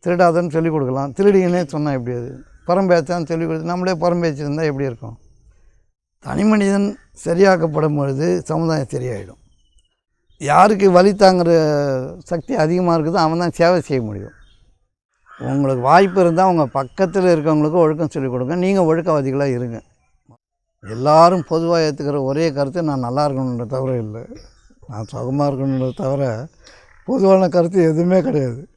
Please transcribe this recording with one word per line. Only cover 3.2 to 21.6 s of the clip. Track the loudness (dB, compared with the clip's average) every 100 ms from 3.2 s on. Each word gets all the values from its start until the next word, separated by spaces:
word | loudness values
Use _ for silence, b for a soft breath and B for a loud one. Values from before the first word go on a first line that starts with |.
| -4
சொல்லிக் | -4 -4
கொடுத்து | -4 -4
நம்மளே | -4 -2
புறம்பேச்சிருந்தா | 0 0 0 -2 -4 -6 -4
எப்படி | -4 -2
இருக்கும்? | -6 -8 -14 -16 _ _ _ _ _ _ _ _ _ _
தனி | -8 -2
மனிதன் | 2 2 2 0 -2 -6 _ -12
சரியாக்கப்படும் | -4 2 4 4 0 -2 -2 -2
பொழுது | -4 -2 -2 -4
சமுதாயம் | -4 -4 -2 -2 -4
சரியாயிடும். | -8 -8 -10 -12 -20 _ _ _ _ _ _ _ _ _ _
யாருக்கு | 0 4 4 6 4
வலி | 6 4
தாங்குற | 6 4 4 4 2 2 0 -2 -4 -6 -12
சக்தி | -8 -8 -6
அதிகமா | -2 0 2 2 0
இருக்குதோ, | 0
அவன் | 0 0 0
தான் | -4
சேவை | 2 2 2
செய்ய | 0 -4
முடியும். | -4 -10 -14 _ -20 _ _ _ _ _ _ _ _ -12
உங்களுக்கு | -6 -2 -2 0
வாய்ப்பு | 4 4 4 2
இருந்தா | 2 4 2
உங்க | 2
பக்கத்துல | 0 -2 -6 -2 -2 2 2
இருக்கவங்களுக்கு | 2 2 2 2
ஒழுக்கம் | 2 2 0 -4
சொல்லிக் | -4 -4
கொடுங்க. | -4 -4
நீங்க | -2 0 2
ஒழுக்கவாதிகளா | 2 0 0 -2 0 -2
இருங்க. | -2 -2 -6 -10 -16 _ _ _ _ _ _ _ _ _
எல்லாரும் | -14 -4 2 6 6 4 -2
பொதுவா | -2